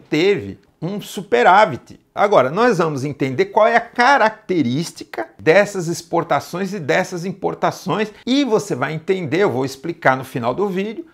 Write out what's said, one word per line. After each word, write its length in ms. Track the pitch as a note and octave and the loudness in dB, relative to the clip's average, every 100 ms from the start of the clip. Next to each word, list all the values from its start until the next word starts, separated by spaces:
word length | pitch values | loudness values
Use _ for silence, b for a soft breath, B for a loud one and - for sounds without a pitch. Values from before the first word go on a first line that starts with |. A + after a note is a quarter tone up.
| - | -4
teve 500 | D3+ F#3 F#3 G2+ F#2 _ _ | 0 2 0 -4 -14 _ _
um 180 | E3 G3+ | -10 -8
superávit. 1000 | - - E3 A#3 A3 F#3+ G#3+ B2 - - _ | -10 -12 -2 2 6 6 4 0 -12 -20 _
Agora, 360 | - G3+ F#3+ B2+ | -2 2 4 4
nós 300 | E3+ B3 F3+ | 2 2 2
vamos 260 | D#3+ C#3+ C#3+ | 0 -2 -6
entender 400 | C3+ C3 C3 F#3+ | -4 -2 -2 0
qual 220 | - A3 | 2 4
é 80 | A#3 | 2
a 40 | |
característica 1500 | A#3 - B3 C#4 G#3+ G#3+ - F3+ A#2+ C3+ E3 - - - - - | 0 0 2 4 2 -2 -2 0 0 -2 -4 -10 -12 -10 -10 -2
dessas 480 | G2+ F3+ G3+ F#3+ E3 | 2 4 2 -2 -6
exportações 840 | E3 - E3+ D#3+ C#3+ - F3 F#3+ | -6 -4 -4 0 -2 -2 -6 -6
e 60 | G3+ | -4
dessas 440 | C#3 E3 F#3 F3+ | -2 0 -2 -6
importações 880 | F#3 - E3+ D#3+ F3 - F3+ F3 G#3+ B - | -8 -6 -6 -2 -2 -2 -4 -4 -4 B -2
e 180 | C4+ | 0
você 300 | C4+ G#3+ - | 2 0 -2
vai 200 | C3+ C#3 | -4 -4
entender, 500 | D#3+ - F#3+ D#3+ D#3+ | -4 -4 -4 -2 0
eu 80 | G3+ | 0
vou 120 | A#2+ | 0
explicar 540 | C3+ - E3 E3+ C#3 C3 | -4 -6 -10 0 2 2
no 60 | |
final 320 | B2+ C#3 A#2 C3 | -2 -4 -2 -2
do 120 | G#3 | -2
vídeo, 380 | F3+ G#3 A#3 b | -2 -6 -8 b